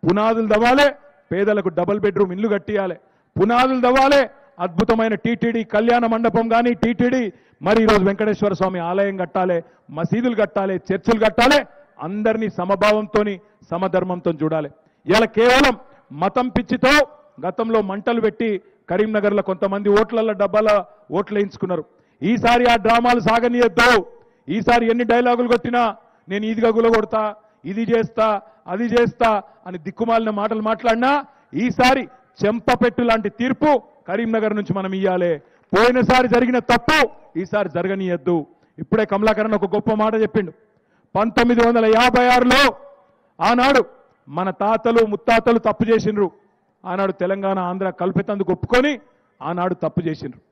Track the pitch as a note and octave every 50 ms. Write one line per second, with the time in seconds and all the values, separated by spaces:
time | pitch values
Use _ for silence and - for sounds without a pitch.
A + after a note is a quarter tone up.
0 | - D#3+ F3+ G3+ G#3+ A3 A3+ A3+ A3 G#3 G#3+ G#3 A#3 A#3+ B3+ C#4 C#4+ C#4+ C#4+ -
1 | _ - _ _ _ _ E3 F#3 G3+ G#3 G#3 G3+ F#3 F#3 E3 F3+ F3+ E3 G3+ G#3
2 | G3 G#3 F#3 G3 G3+ F#3 F3 F#3+ G#3+ A3+ G3+ G3 G3 - G#3 G#3+ G3 F#3+ E3 -
3 | _ _ _ _ _ _ _ D#3 F#3 G#3+ A#3+ A#3+ B3+ C4 C4 B3+ A#3+ B3 B3+ C4+
4 | C4+ C#4 C#4+ C#4 C4 - - _ _ _ _ - F3 F#3 E3 E3 G#3+ A3+ A3+ A3
5 | A3+ A3+ G#3+ - _ A#3 A#3 A3+ - A#3 A3+ A#3 G#3+ A3 - G#3 A3 A#3 A#3+ A#3+
6 | A#3 A3+ A#3 A3+ A#3 A#3 - A#3 A3+ A#3 A3+ A#3 A#3+ A#3+ A#3+ - - A3+ A#3 -
7 | B3 B3 B3+ C4 A#3+ G3 - _ _ _ _ _ C#3+ F3+ G#3+ A#3 A3 A3 G#3+ G#3
8 | F#3 G3 G3 F#3+ G#3+ G#3+ G#3 - G#3 G3+ G3 - F#3+ F#3 F#3 F3+ E3 E3+ F3+ G3
9 | G3+ G3+ G3 F#3+ F3+ E3+ _ G3 F#3 F#3 F3 E3+ E3 _ _ _ _ _ - D3
10 | E3+ - - A3 A#3+ B3+ A#3 G3+ G#3+ - - G3+ G3 F#3+ F#3+ F3+ - - F#3 F#3+
11 | - - A#3 A3 A3 A3 A3 - A#3 C4+ C#4+ D4 C4 - _ - - _ _ -
12 | C3 D#3+ G3 G#3+ G#3+ A3 A3 A3 A3 G#3+ - - F3+ F#3 G3 F#3+ G3+ G#3+ G#3+ G#3+
13 | G#3+ - - G#3+ G#3 G#3 G3 F3+ _ _ _ _ - _ E3 F3 F#3 F#3+ F3+ F#3
14 | F#3 F#3 F3+ F3+ - F3+ E3 C#3+ D#3 D#3 D#3+ D#3+ D3 C#3 - _ _ _ _ _
15 | _ D3+ F3+ G#3+ A3+ A3 - G#3 A3+ B3 B3 C4 C#4+ C#4 A#3+ - - _ - _
16 | _ _ C3+ C#3+ F3 G3 - B3+ B3 B3+ - - B3 - A3+ B3 - B3+ - G3
17 | - - - - _ _ _ - C3+ - - - A#3 A3+ A3+ A3 G#3 F#3+ F#3+ G#3
18 | G3 A#3+ A#3 A#3 A3 G#3+ G#3 _ A#3 A3 G#3 F#3 _ _ _ _ _ - F3 F#3
19 | G#3+ A3 G#3+ G#3 G3 G#3 G3+ G#3 F#3+ - F#3+ F3+ G3+ G3 G3 G3+ G#3 G#3 G3+ G#3
20 | A3 A3 A#3+ A3+ A3 A3+ G#3+ F#3+ G3+ G3 - G#3+ G#3+ G#3+ G#3 G3+ F3+ - - _
21 | _ _ C#3 F3+ G3+ - G#3 G#3 G3+ G3 - - - F3+ F3+ E3 D3+ _ _ _
22 | _ _ _ _ D3 F3+ A#3+ A#3 A#3+ A#3 A#3+ A#3+ B3 A#3+ A#3 A#3 F#3 A3 A3+ A#3
23 | A#3+ B3 B3 A#3+ F3 F#3+ A3+ A#3 A3+ A#3+ A#3+ A#3+ A#3+ A3+ - - A#3 B3 B3 G#3+
24 | - - - - _ _ _ _ _ - F#3 A3 - - A#3+ A#3+ A#3 A3+ A3+ A#3+
25 | A#3+ A3 A#3+ A#3+ B3 B3 A#3+ A#3+ B3 A#3 B3 A#3 - A#3+ A#3+ A#3+ A#3+ A3 G3 -
26 | _ _ _ _ _ - F#3 G#3 G#3+ A3 A3+ A3 A3+ A3+ A3 A3+ A#3 A#3 A3+ A3
27 | G#3 G3+ - - G#3+ G#3+ G#3 - _ _ _ _ _ D3+ G3 G#3+ A#3 A3 A#3 A#3
28 | A3 - - - A3 A3 G#3+ G3 - - _ _ _ - F3+ G3+ A#3+ A#3 A3 A#3+
29 | A#3 - C#3+ _ A#3+ A3+ G#3+ G3+ - - _ _ _ F#3 F#3 F3+ D3+ G3 - -
30 | A3+ A#3 A3+ A3+ A3+ A3 G#3+ G3+ G3+ A3 A3 A3 G#3+ G#3+ A3 A3 - A#3+ A3+ A#3
31 | B3 C4 C#4+ D4 - - _ _ _ _ - D3+ A3 B3 - - B3 B3+ C4+ C#4
32 | D3+ - - _ _ _ _ - - G3+ A3+ A#3 - - B3 - B3 A#3+ A#3+ -
33 | A#3+ A#3 A3+ A3+ G3 G#3 - - A#3 C4 C4 - D4 D4+ D4 A#3+ - - _ _
34 | _ - F3+ G#3 A#3 A3+ A3 A3 G#3 G#3+ G#3+ G#3 G3+ - F3 G3 F#3+ F#3+ F#3+ F#3+
35 | F#3+ F#3+ F#3 F3+ F3 F3 E3 C#3+ _ _ _ _ _ _ - F#3+ A3 A#3+ B3 B3+
36 | A#3+ - B3+ B3+ B3+ A#3+ A3+ A#3+ B3+ A#3+ B3 B3 A#3+ - A#3+ A#3+ A#3+ - D#4 D#4
37 | C#4 - - - - - _ D#3+ F#3+ - - G#3 G3+ F#3+ C3+ F3 F3 F#3 G3 G3
38 | F#3+ F#3 F3 E3+ C3+ F3 F3 E3 C#3+ _ _ _ _ _ _ - D#3 _ - A3
39 | G#3+ G#3+ G3+ G3 G#3 A3 G#3+ G3 G#3+ A3 G#3+ G3+ F#3+ F#3+ F#3 G#3 G#3 A3+ A3 G#3+
40 | G#3+ A3 G#3+ A3 A3 G#3+ - A3 G3 E3 - _ _ _ _ _ _ _ _ _
41 | _ _ _ F#3+ G#3+ A3+ - B3 A#3+ A#3+ A#3+ A#3 A#3 A#3 A#3 A#3 A3 A3 A3 A3
42 | A#3+ B3+ A#3+ B3 B3 B3 B3 B3+ B3+ B3 B3 C4+ C#4+ B3+ - - - - - _
43 | _ _ _ _ _ _ _ _ E3 G#3 A#3+ B3 B3 C4+ C#4 B3+ A3 - - _
44 | _ _ _ _ _ - C#3+ E3 F#3 F#3+ F#3 _ G3 G#3 A3+ A3 A3 A#3+ A#3 A#3
45 | A3+ G#3+ G#3 G3 _ - A3+ A3+ A3+ B3 A#3 A3+ - A3 G#3 - A#3 G#3+ A3+ A3
46 | - G#3+ G#3+ G#3 G3+ E3+ _ _ _ _ _ _ _ _ _ _ _ F#3 F3+ F#3+
47 | G3 F#3+ F#3 - F3+ F3+ F#3+ G3 G3 G3 G3 F#3+ F3+ F3 F3+ F#3+ F#3+ F#3 F3 -
48 | F3 F#3+ - F3+ G3 - G#3 G3+ - - F#3 - - - A3+ B3 C4 D4 C#4+ A3+
49 | _ _ _ _ _ _ _ _ B2+ D3+ F3 F3+ F3+ F#3 F3 - - D#3 - -
50 | D#3+ E3 D#3 - - C3+ B2 - _ _